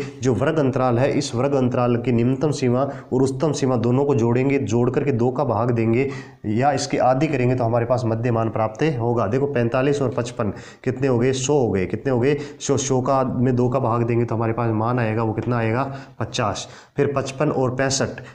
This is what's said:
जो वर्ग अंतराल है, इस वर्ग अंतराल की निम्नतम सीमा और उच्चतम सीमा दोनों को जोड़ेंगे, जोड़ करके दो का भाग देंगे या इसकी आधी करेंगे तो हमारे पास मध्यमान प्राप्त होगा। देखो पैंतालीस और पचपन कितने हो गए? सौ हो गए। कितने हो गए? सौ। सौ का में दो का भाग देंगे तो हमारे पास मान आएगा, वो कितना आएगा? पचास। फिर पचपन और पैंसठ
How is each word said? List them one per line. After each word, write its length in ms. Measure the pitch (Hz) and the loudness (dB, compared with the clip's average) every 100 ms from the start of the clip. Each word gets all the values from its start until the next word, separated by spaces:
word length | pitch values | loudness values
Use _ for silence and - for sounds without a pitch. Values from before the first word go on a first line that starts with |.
| 135 - | -2 -2
जो 120 | 123 | 0
वर्ग 240 | 107 139 160 | 2 2 2
अंतराल 400 | 131 127 127 117 | 0 2 2 2
है, 120 | 147 | 2
इस 220 | - 147 | 0 -2
वर्ग 200 | 117 139 | -2 0
अंतराल 420 | 139 127 127 123 117 | 2 2 2 2 2
की 140 | 120 | 2
निम्नतम 400 | 117 120 131 156 | 2 2 2 0
सीमा 300 | - 127 123 | 0 0 2
और 400 | 139 - - 123 | 0 -4 -4 0
उच्चतम 300 | 135 135 160 | 0 0 -2
सीमा 240 | 135 131 123 | 0 0 2
दोनों 260 | 120 127 | 2 2
को 100 | 143 | 2
जोड़ेंगे, 440 | 123 117 120 135 139 | 2 2 2 2 0
जोड़ 320 | 107 117 123 | 0 0 2
करके 220 | 127 139 | 0 0
दो 160 | 117 123 | 2 0
का 140 | 123 | 0
भाग 260 | 131 104 123 | 0 0 0
देंगे 400 | 117 113 117 135 135 - - 104 | 0 2 2 0 -4 -14 -10 -4
या 260 | 107 139 | 0 2
इसकी 260 | 135 - 139 | 0 -2 2
आधी 280 | 123 131 156 | 2 2 2
करेंगे 260 | 135 123 | 2 2
तो 100 | 127 | 2
हमारे 220 | 117 117 120 | 0 0 2
पास 160 | 127 117 | 0 0
मध्यमान 440 | 113 123 113 110 | -2 0 0 0
प्राप्त 320 | 107 110 - 156 131 | 0 -2 0 -2 0
होगा। 300 | 117 117 98 | 0 0 0
देखो 200 | 131 139 | 0 0
पैंतालीस 540 | 127 120 131 139 143 | 0 0 0 0 0
और 120 | 127 | 0
पचपन 380 | 131 120 - 107 - - - | -2 -4 -4 -4 -6 -12 -8
कितने 240 | 127 127 135 | -6 -2 0
हो 100 | 120 | 2
गए? 140 | 127 | 2
सौ 200 | 131 131 | 0 0
हो 160 | 147 113 | 2 2
गए। 160 | 98 90 | 0 -2
कितने 260 | 107 139 | -4 -2
हो 80 | 127 | 0
गए? 140 | 131 147 - - | 2 0 -4 -8
सौ। 180 | - 131 | -2 -2
सौ 220 | - 131 | 0 0
का 220 | 127 135 | 2 2
में 320 | 127 - 123 120 | 0 0 2 2
दो 120 | 123 | 2
का 120 | 131 | 0
भाग 240 | 123 120 | 0 0
देंगे 200 | 117 117 | 0 0
तो 100 | 120 | 0
हमारे 180 | 113 113 | 0 -2
पास 200 | 113 117 | 0 0
मान 240 | 110 113 123 | 0 0 0
आएगा, 240 | 113 107 | 0 0
वो 100 | 113 | -2
कितना 260 | 107 113 123 | -2 -2 0
आएगा? 260 | 113 117 135 135 - - | 0 0 -2 -6 -14 -8
पचास। 480 | 113 - 110 90 - - - - | -6 -2 -2 -2 -8 -16 -8 -2
फिर 100 | 143 | 0
पचपन 440 | 135 135 - 147 | -2 -6 -2 -2
और 240 | - 127 131 | 0 0 0
पैंसठ 440 | 135 135 113 - - | -2 0 -4 -6 -14